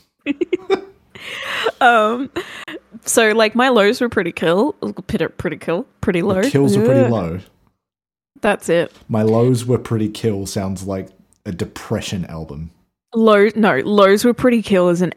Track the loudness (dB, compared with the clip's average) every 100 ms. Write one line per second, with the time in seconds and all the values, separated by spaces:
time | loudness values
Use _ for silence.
0 | _ _ -8 -6 -6 -6 -4 -6 -6 -20
1 | _ -20 -16 -14 -10 -6 -6 0 4 4
2 | 2 -2 -8 -10 -12 -14 -16 -16 _ -14
3 | -4 0 2 2 0 2 2 4 2 2
4 | -2 -2 -4 -2 0 0 0 -4 -10 -10
5 | -6 -4 -4 -6 -8 -8 -6 -6 -6 _
6 | -2 0 0 0 2 2 2 2 4 4
7 | 2 0 -4 -8 -12 _ _ _ _ _
8 | _ _ _ _ -2 -2 0 0 0 -6
9 | -4 0 2 4 4 2 0 -2 0 -2
10 | -2 -4 -4 -4 -6 -6 -6 -6 -6 -8
11 | -8 _ _ _ -10 -8 -8 -10 -6 -6
12 | -4 -6 -8 -10 -12 -12 -14 _ _ _
13 | _ 2 4 6 4 2 2 2 0 4
14 | 6 6 2 2 2 2 2 2 2 2
15 | -2